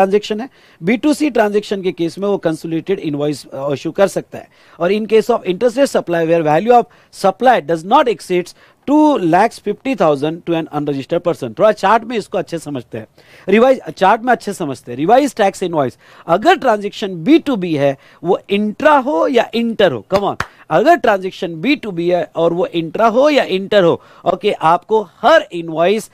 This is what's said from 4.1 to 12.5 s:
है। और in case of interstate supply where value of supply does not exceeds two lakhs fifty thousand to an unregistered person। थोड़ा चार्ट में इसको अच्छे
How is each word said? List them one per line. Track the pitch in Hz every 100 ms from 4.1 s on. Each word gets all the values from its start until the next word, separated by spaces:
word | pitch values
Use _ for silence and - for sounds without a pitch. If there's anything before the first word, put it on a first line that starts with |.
| 170 - -
है। | - _ _ -
और | 175
in | 214 214
case | 220 208
of | 226
interstate | 185 180 240 240 277 208
supply | 170 170 165
where | 170 151
value | 156 220 240
of | - _ _ -
supply | 190 - 254 208 147
does | 165 180
not | 208 240
exceeds | 190 - 180 175 - _ _ -
two | 302 302 254
lakhs | 170 175 226 - -
fifty | 202 269 262
thousand | 165 139 151 165 -
to |
an | 165 160 147
unregistered | 147 139 127 170 175
person। | 156 127 113
थोड़ा | 214
चार्ट | - 190 226
में | 226 233
इसको | - 196
अच्छे | -